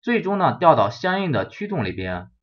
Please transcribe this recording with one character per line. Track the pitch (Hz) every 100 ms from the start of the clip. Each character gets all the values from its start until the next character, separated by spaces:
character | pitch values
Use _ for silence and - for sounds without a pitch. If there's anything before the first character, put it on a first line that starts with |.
最 | - 233
终 | 180 202
呢 | 170 117
调 | 175
到 | 135 101
相 | - 185 190
应 | 190
的 | 117 95
驱 | - 208
动 | 190
里 | 98
边 | 90 92 90 90 _